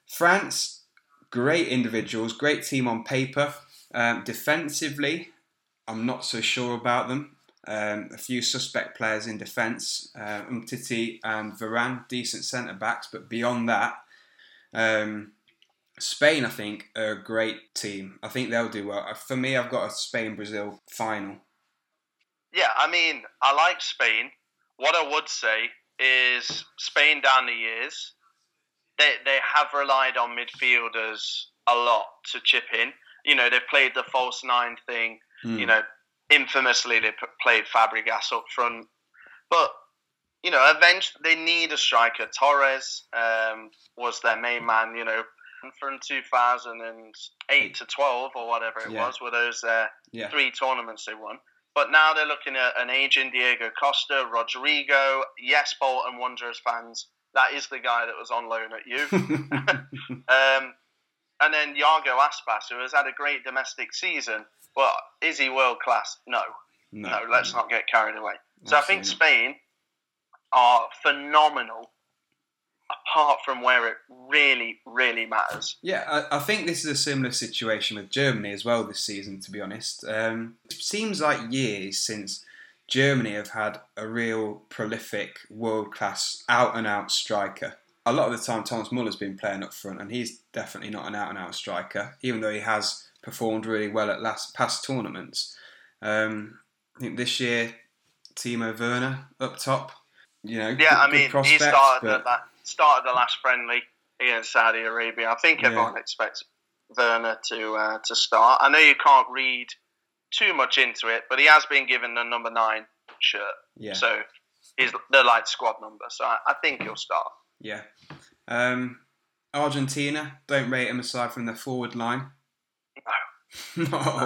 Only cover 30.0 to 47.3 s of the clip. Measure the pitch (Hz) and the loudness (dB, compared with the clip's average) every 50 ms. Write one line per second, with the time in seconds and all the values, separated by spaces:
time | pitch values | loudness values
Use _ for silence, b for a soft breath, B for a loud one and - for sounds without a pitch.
30 | 131 131 127 127 120 120 117 120 120 - - - 131 123 123 120 117 113 113 113 | 2 2 0 0 -2 -2 -4 -6 -8 -8 -6 -2 2 4 4 4 2 0 -4 -4
31 | 110 110 110 104 - - - - - - _ _ - 123 123 120 120 120 113 104 | -4 -4 -6 -6 -8 -8 -8 -8 -10 -12 _ _ 2 2 4 4 6 4 4 4
32 | 101 - - _ - - - 120 - - 127 120 - - 120 113 117 135 - _ | 2 -2 -12 _ -12 -10 -8 -2 2 2 2 2 2 -2 -2 -2 -2 -2 -4 _
33 | b b b b b 147 143 131 120 120 123 123 - - 143 139 131 127 127 131 | b b b b b 4 4 6 6 4 4 2 0 2 4 4 4 4 2 -2
34 | 120 - - 127 127 123 120 - 131 127 123 123 120 117 117 - _ - 120 117 | -4 -2 0 -2 0 -2 -4 -6 -2 0 0 2 0 -2 -6 -10 _ -8 -4 -4
35 | 113 113 110 - _ _ B B B 117 113 110 117 117 110 110 107 - - _ | -4 -4 -6 -10 _ _ B B B -6 -4 -2 2 4 4 4 2 0 -8 _
36 | _ _ _ _ _ - 151 143 135 - - 139 131 127 120 - - 123 117 110 | _ _ _ _ _ 4 4 4 4 2 0 2 2 4 2 2 0 0 0 0
37 | 113 107 107 - - - _ - - 123 113 107 104 - - 117 113 110 113 110 | 0 0 -4 -6 -12 -12 _ -2 2 4 4 4 2 2 2 4 4 4 2 -2
38 | 104 113 113 107 - - 123 113 - - - 127 120 120 117 113 107 _ _ _ | -4 -2 -4 -2 -2 -4 -4 -4 -6 -6 -4 -2 -2 -2 -2 -6 -14 _ _ _
39 | _ _ b b b b b b b b 170 165 147 - - - - _ _ _ | _ _ b b b b b b b b 4 4 4 2 0 -6 -20 _ _ _
40 | _ _ _ _ _ _ _ _ - 180 160 131 131 147 156 151 175 175 180 190 | _ _ _ _ _ _ _ _ -2 2 6 8 8 8 8 8 8 8 8 6
41 | - - - - 151 165 165 160 160 170 170 170 165 156 151 135 - - 135 117 | 2 -6 -6 -2 2 2 2 2 2 0 0 0 0 -2 -2 0 0 4 4 6
42 | 117 117 - - 110 - - - 135 143 143 139 135 135 135 131 - - - - | 4 4 2 -2 -8 -6 -2 2 4 4 6 6 4 4 2 0 -4 -8 -12 -12
43 | - - - 117 117 113 113 113 110 110 110 110 110 107 _ _ _ _ _ 120 | -12 -8 -4 -2 0 0 2 0 0 -2 -4 -6 -12 -18 _ _ _ _ _ -6
44 | 120 120 110 - - 117 110 113 117 120 120 117 117 117 110 113 113 113 113 117 | -4 -4 -4 0 0 0 0 0 -2 -4 -4 -4 0 2 2 2 2 0 -4 -6
45 | 113 113 110 113 113 - _ _ B B B B B 131 - - 143 139 135 127 | -4 -4 -4 -4 -4 -8 _ _ B B B B B -20 -16 -12 -10 -10 -10 -10
46 | - - 143 131 123 - 127 123 123 123 123 120 117 120 113 117 113 113 113 113 | -8 -8 -8 -8 -4 0 2 2 4 4 2 0 -4 -10 -12 -12 -12 -12 -14 -14
47 | 113 110 - - - - | -20 -20 -20 -20 -20 -20